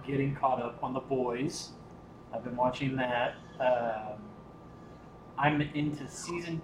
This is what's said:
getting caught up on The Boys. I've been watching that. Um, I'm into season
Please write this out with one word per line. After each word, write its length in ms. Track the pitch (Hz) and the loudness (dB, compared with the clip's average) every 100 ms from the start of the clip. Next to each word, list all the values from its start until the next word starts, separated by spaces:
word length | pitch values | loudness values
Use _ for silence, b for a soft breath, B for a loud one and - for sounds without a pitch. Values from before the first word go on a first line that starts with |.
| 139 | 0
getting 300 | 139 139 135 | 2 2 4
caught 260 | 131 127 | 4 4
up 220 | 117 - | 0 -2
on 100 | 127 | -2
The 60 | 131 | -2
Boys. 680 | - 131 123 120 151 - - - - - - - - | 2 2 2 2 0 -2 -8 -12 -16 -18 -18 -18 -8
I've 120 | 117 | -6
been 120 | 123 123 | -4 2
watching 400 | 127 - 135 135 | 4 4 0 2
that. 380 | 123 120 135 - - - | 2 4 2 0 -10 0
Um, 600 | 127 123 117 110 107 107 - - - - - - - - - - - - | 4 4 4 0 -4 -8 -12 -16 -18 -18 -18 -16 -16 -16 -18 -18 -10 2
I'm 240 | 147 151 | 4 6
into 460 | 147 147 147 147 131 | 2 2 0 0 -6
season 540 | - - 175 170 160 | -8 -6 -4 -4 -6